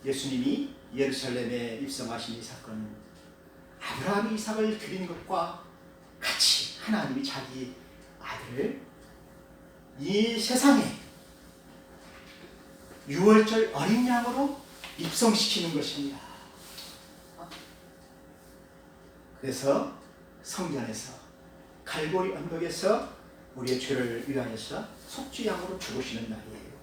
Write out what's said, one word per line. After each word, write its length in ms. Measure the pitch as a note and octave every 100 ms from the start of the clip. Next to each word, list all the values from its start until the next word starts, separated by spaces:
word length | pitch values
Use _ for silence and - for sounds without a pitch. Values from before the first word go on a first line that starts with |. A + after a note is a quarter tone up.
예수님이 720 | C3 C3+ C#3 C3 C3 - C#4+ - -
예루살렘에 840 | A#2 C3+ B2+ B2+ A#2+ A#2 B2 A#2+ A2+
입성하신 540 | C#3 - A2+ A#2 - A2+
이 60 |
사건은 640 | - - - A2 G#2+ G#2 - - - - - - - - -
아브라함이 500 | - F#3 G#3 A3 G#3+
이삭을 420 | G#3+ A3 G#3+ G#3
드린 280 | - F#3 F3+
것과 560 | E3+ - F#3 E3+ E3 - - - - - -
같이 600 | - - - - - -
하나님이 420 | - G#3+ C#3+ C3
자기 500 | C#3+ C#3 B2+ C3 B2+ - - - - -
아들을 640 | - - B2 B2 G#3 C#4+ - - - - - - - - - - - -
이 400 | D3+ G3+ A3+ A3+
세상에 440 | - B3 C#4+ A#3 - - - - - - - - - - - - - - - - - - - - - - -
유월절 640 | D3 G3 A3 G#3+ A3 A3
어린 340 | C#3 E3+ A#3 B3
양으로 520 | A#3+ A#3+ C4 C#4+ - - - - -
입성시키는 800 | E3+ - A3+ G#3 - G3 E3+ C#3+
것입니다. 440 | - D3 C#3 - - - - - - - - - - - - - F4 - - - - - - - - - - - - - - - - - - -
그래서 560 | C3+ B2+ C#3 C#3+ - - - - - -
성전에서, 720 | - - F3 C#3 A2+ A2 - - - - - - - -
갈보리 500 | - - D#3 F#3 F#3
언덕에서 800 | D3+ D3+ E3 E3+ - F#3+ A#3 - - - - - B2+
우리의 240 | B2 B2+
죄를 440 | - C3 A#2+ A#2 C3
위하여서 600 | C3+ A#2 A2 - C#3+ A3 - -
속죄양으로 680 | - - - A3 F3+ F3+ F#3
죽으시는 520 | - - - A2 A2+
날이에요. 440 | G#2+ - - - -